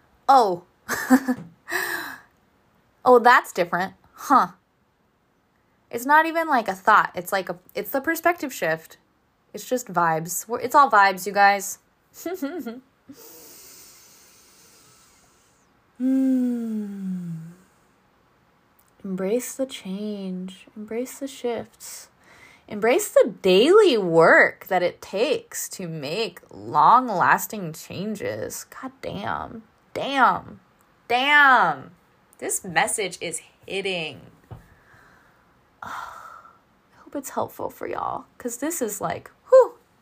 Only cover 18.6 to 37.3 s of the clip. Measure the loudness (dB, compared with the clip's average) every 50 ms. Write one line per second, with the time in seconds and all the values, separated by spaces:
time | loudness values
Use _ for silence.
18.6 | _ _ _ _ _ _ _ _ -12 -10 -8 -6 -4 -2 -2 -2 -4 -6 -8 -8
19.6 | -8 -8 -8 -14 -12 -12 -10 -8 -8 -8 -10 -8 -10 -10 -10 -10 -10 -12 -16 -18
20.6 | -20 _ -18 -18 -14 -10 -8 -8 -8 -8 -10 -12 -12 -12 -12 -8 -8 -6 -6 -8
21.6 | -10 -14 _ -20 -20 -18 -18 -18 -20 _ _ _ _ _ _ _ -20 -20 _ _
22.6 | _ -14 -8 -2 0 2 2 2 0 2 4 4 4 2 0 -2 2 4 6 6
23.6 | 6 6 6 6 6 6 4 2 0 2 4 6 6 8 8 6 6 4 2 -6
24.6 | -8 -2 -2 0 0 -2 -4 -6 -16 -8 -4 -2 -2 0 -2 -4 -6 -10 -14 -12
25.6 | -12 -12 -12 -12 -12 -10 -10 -10 -8 -8 -6 -6 -6 -8 -10 -14 _ _ -20 -16
26.6 | -10 -2 2 4 6 8 6 6 4 2 -2 0 2 2 2 2 0 -6 -10 -10
27.6 | -10 -10 -12 -14 -16 -14 -10 -10 -8 -8 -8 -8 -8 -8 -8 -8 -8 -10 -10 -12
28.6 | -16 _ -18 -16 -16 -18 -16 _ -14 -12 -12 -10 -8 -8 -8 -8 -8 -12 -16 -18
29.6 | -20 _ _ _ _ _ -10 -8 -6 -4 0 2 2 2 2 -2 -6 -14 -20 -20
30.6 | _ _ _ _ _ _ _ _ _ -2 -2 0 2 4 4 6 6 6 6 6
31.6 | 4 2 0 -4 -10 -20 -20 _ _ _ _ _ _ _ _ -12 -10 -8 -8 -8
32.6 | -8 -4 -2 -2 -2 -2 -2 -6 -6 -8 -8 -10 -12 -12 -12 -12 -16 _ _ _
33.6 | -14 -10 -10 -8 -6 -6 -6 -6 -8 -10 -12 -16 -20 -20 _ _ _ -20 -20 -20
34.6 | _ _ _ _ _ _ _ _ _ _ _ _ _ _ _ _ _ _ _ _
35.6 | _ _ _ -18 -16 -14 -14 -14 -14 -16 -18 -20 -20 -20 -20 -20 -20 -20 _ _
36.6 | _ _ _ _ _ _ _ _ -20 -14 -12 -12 -12 -10